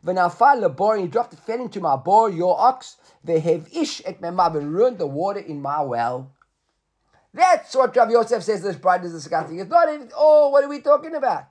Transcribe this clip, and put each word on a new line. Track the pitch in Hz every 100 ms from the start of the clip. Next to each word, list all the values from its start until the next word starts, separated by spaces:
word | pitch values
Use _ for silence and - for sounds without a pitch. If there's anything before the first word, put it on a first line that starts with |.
V'nafal | - 185 175 - 254 269
lebor, | 190 135 202
and | 214
he | 180
dropped | 208 233
it, | 165
fell | - 233
into | 247 208
my | 170 131
bor, | 151 208 226
your | 170 180 175
ox. | 233 254 - _ _ _ -
V'hevish | 165 160 160 160 320 302 -
et | 190 175
memav, | 170 180 170 185
and | 147
ruined | 170 247 214
the | 151
water | 139 190 202
in | 185 147
my | 139 147
well. | 143 117 117 127 135 _ _ _ _ _ _ _ _ _ _
That's | - 370 339 -
what | 262 254 247
Rav | 214
Yosef | 233 226 233
says | 180 208
this | 196 156
bride | 180 180
is | 175
discussing. | 165 156 160 156 170
It's | 185
not | 339 320
even, | 302 240 -
oh, | 302 302 285
what | 277
are | 285
we | 285
talking | 277 294 320
about? | 320 262 160 -